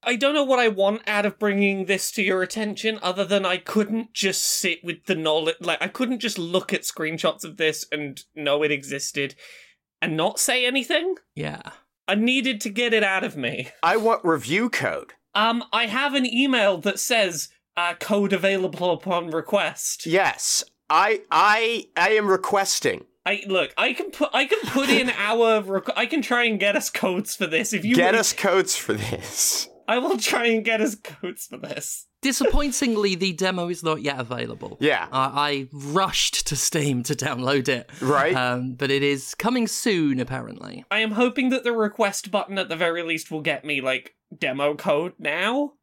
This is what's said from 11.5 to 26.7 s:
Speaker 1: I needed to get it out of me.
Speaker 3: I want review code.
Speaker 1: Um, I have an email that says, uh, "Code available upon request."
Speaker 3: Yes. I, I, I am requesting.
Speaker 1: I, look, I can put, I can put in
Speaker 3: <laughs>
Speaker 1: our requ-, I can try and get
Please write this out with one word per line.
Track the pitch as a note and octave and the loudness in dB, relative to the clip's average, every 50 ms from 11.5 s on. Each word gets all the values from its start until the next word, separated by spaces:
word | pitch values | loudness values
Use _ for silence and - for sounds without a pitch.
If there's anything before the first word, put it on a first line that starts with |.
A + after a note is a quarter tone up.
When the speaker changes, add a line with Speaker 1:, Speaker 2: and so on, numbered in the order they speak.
| - - - - - - _ _ _ _ _ - | -8 -10 -14 -18 -18 -20 _ _ _ _ _ -2
Speaker 1:
I | G3 | 0
needed | G#3 A3 A#3+ B3+ C4+ A#3 C4 B3+ G#3 | 2 2 2 2 2 0 0 -2 -4
to | - A3 | -6 -6
get | G3 A3 B3 A#3+ | -2 -2 0 2
it | A3 A3 G#3+ | 2 2 2
out | G3 F#3+ F#3+ F#3+ | 2 0 0 -2
of | A#3 - | -4 -6
me. | D3 B2+ A#2 B2 - B2+ - - _ | -4 -4 -4 -4 -4 -8 -10 -8 _
Speaker 3:
I | - E3+ F#3+ | 2 2 4
want | A#3 G#3+ A3+ A3+ - - | 4 4 2 2 2 2
review | F3 D#3+ C#3+ A#2+ A2 D#3 G3 A#3 A#3+ | 2 2 2 0 -2 0 0 0 0
code. | - - C#3 G#2+ D#2 C#2+ - - - _ _ _ _ | -2 0 -2 -2 -2 -2 -8 -12 -20 _ _ _ _
Speaker 1:
Um, | G3 G#3+ A3+ A#3 A#3+ - - | 0 2 2 2 0 -4 -2
I | - A3 A#3 | -2 -2 -2
have | A3 G3+ B3+ C#4 C#4+ C4+ | 0 -2 -2 -2 0 0
an | C#4+ B3+ | 0 0
email | B3 A#3 A#3+ C#4 C#4 B3+ A#3+ G#3 G3+ F#3+ E3+ | 0 2 2 2 2 2 4 4 2 2 2
that | D3+ G3+ G3 G3 | 0 -2 -2 -2
says, | - - B3+ A3+ G#3 F#3 E3 D#3 - - _ _ _ _ _ | -2 0 2 2 2 0 -2 -6 -8 -10 _ _ _ _ _
uh, | - F3 F3 E3+ | -2 -2 -2 -2
"Code | - - - G#3+ G3+ G3+ G3 | -4 -2 0 2 2 2 2
available | G3 F#3+ E3+ G3 G3 F#3+ F#3 F3+ D3 - F3 F3+ | 0 2 2 2 2 2 0 -2 -2 -2 0 0
upon | E3+ - - F#3 F3+ F3 E3+ E3+ | 0 0 -2 -2 -2 -2 -2 -2
request." | D#3 E3 D3 - G#3+ G3+ F3 D#3 D#3+ - - - - - - | -4 -4 -2 0 0 0 0 0 -4 -6 -6 -6 -6 -6 -4
Speaker 3:
Yes. | E3 D#3+ F#3+ F#3+ C#3+ A2 - - - - - - _ _ _ _ _ | 0 2 2 2 2 0 -2 -2 -2 -2 -2 -2 _ _ _ _ _
I, | D3+ D#3+ F#3+ G#3+ A3+ G3+ - _ | 4 4 6 4 2 0 -2 _
I, | - D#3 F3+ G3 G#3 A3 A3+ A3+ A#3 G#3+ - _ _ | 2 4 6 6 6 4 2 0 0 -2 -6 _ _
I | E3 F3 G3 A3 | 2 2 4 4
am | G#3+ G#3 | 4 4
requesting. | G3+ F#3+ F#3 F#3+ - G3+ G3 G3 F#3+ - - - C3+ F#2 - - _ _ _ _ | 4 2 2 2 2 2 2 2 2 0 0 0 0 0 0 -8 _ _ _ _
Speaker 1:
I, | F3+ G3+ G3+ - | -4 -4 -4 -2
look, | G3+ F#3+ F#3 D3+ - - - | 0 0 2 2 0 0 0
I | G#3 B3+ | 0 0
can | C4 - - G4 | 0 -2 -6 -8
put, | - - D4 - | -2 -2 -2 2
I | - A#3+ C#4+ | 2 0 2
can | C4+ - A4 - | 2 2 0 0
put | - - C4 C4+ C#4+ | -2 0 0 2 4
in | C#4 A3+ B3+ B3 | 4 4 2 0
Speaker 3:
<laughs> | - - | -2 -2
Speaker 1:
our | G3+ G#3 A3+ A#3 A#3 A3+ A3 G#3+ | 0 0 2 4 4 4 4 2
requ-, | G3+ F#3 G3 F#3+ F#3+ - - | 2 0 -2 -2 -2 -2 -2
I | - A#3+ | -2 -2
can | A3+ - D#4+ | 0 0 -2
try | A#3 - B3 A#3+ A#3+ | 0 0 2 2 2
and | A#3 A3 G3 | 2 2 2
get | G3 G3+ | 2 2